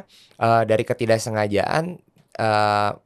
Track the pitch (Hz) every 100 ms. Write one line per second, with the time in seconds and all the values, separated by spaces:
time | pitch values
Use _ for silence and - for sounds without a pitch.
0 | - _ _ - 113 117 110 110 117 120
1 | 113 113 117 110 104 98 - 156 175 175
2 | _ _ _ - 110 107 107 104 104 -